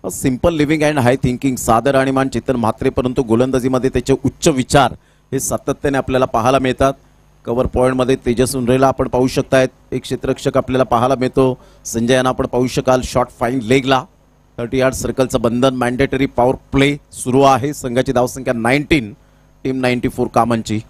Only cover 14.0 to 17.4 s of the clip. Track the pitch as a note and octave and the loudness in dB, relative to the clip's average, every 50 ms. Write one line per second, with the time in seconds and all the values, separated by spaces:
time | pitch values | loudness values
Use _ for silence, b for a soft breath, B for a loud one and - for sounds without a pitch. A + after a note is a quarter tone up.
14 | C#3+ - _ _ _ _ _ _ _ _ _ - A#2+ A#2 C3 C3 B2+ C3 B2+ - | 0 -4 _ _ _ _ _ _ _ _ _ -10 -8 -4 -2 0 0 0 0 -2
15 | - A#2+ A2+ - C3 A#2+ - B2+ A2+ A#2+ A2 B2 B2+ C3+ C3 B2+ B2 A#2+ B2 A#2+ | -6 -6 -2 -2 -2 -2 -2 -2 -2 0 0 2 0 0 0 0 -4 -4 0 0
16 | C3+ C3+ - C3 C3+ C3+ - - A#2+ B2+ C3+ - _ _ - C#3 C#3 C#3+ C#3+ D3 | -2 -2 0 -2 -4 -2 0 0 2 2 0 -2 _ _ 0 2 2 2 0 -4
17 | _ _ - - - B2+ A#2+ C3+ | _ _ -16 -10 -6 0 2 4